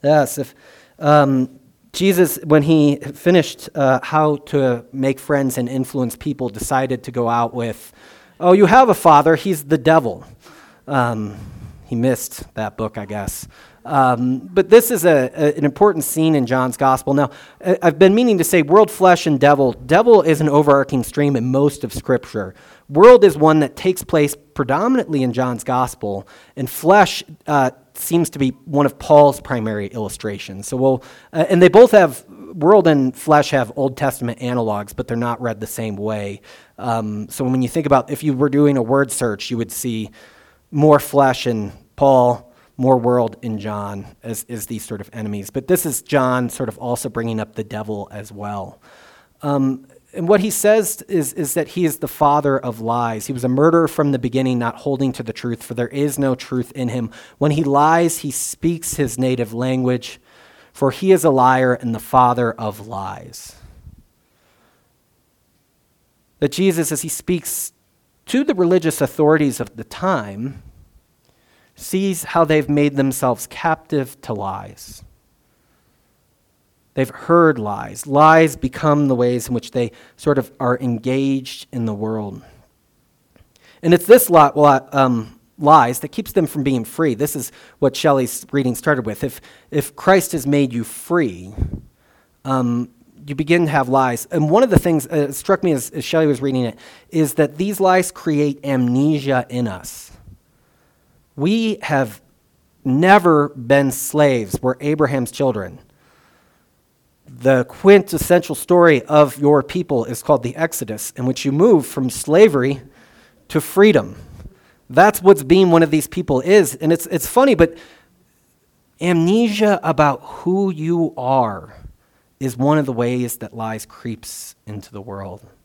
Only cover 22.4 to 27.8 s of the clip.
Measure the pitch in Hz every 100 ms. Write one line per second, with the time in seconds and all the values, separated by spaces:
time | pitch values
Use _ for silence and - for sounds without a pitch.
22.4 | 95 - - - _ 143 214 247 196 151
23.4 | 156 156 143 - 185 185 - 165 147 -
24.4 | _ - 131 139 226 262 - 151 127 117
25.4 | 127 117 - 127 123 - 104 98 98 -
26.4 | _ - 131 - 160 202 185 - - 156
27.4 | - 147 127 -